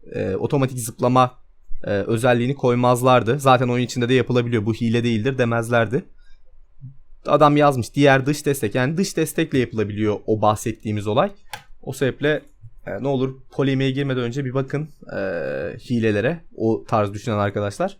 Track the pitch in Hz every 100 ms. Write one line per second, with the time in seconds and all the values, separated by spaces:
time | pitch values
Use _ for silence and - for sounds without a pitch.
0 | - - 98 95 117 143 131 127 113 -
1 | 127 127 127 - - - - - - 101
2 | - 113 123 123 120 135 127 120 123 123
3 | 127 127 107 143 139 127 127 123 123 -
4 | 120 131 117 123 120 117 104 110 117 117
5 | 120 113 117 131 120 117 113 120 113 127
6 | - - - - - - - - 131 -
7 | - - - 147 147 147 147 135 110 -
8 | 143 135 127 151 - 139 107 131 127 160
9 | 196 - 156 - 160 135 120 110 101 101
10 | 107 104 - 107 104 107 113 110 110 104
11 | 104 117 196 202 - - - - - 135
12 | 131 123 143 151 - - - - - 98
13 | 131 139 131 135 - - 139 135 135 131
14 | 139 127 120 127 131 131 135 143 156 -
15 | - 98 95 87 67 67 76 - - 120
16 | 110 101 113 165 - - 113 110 - 113
17 | 104 104 120 104 101 104 101 - 185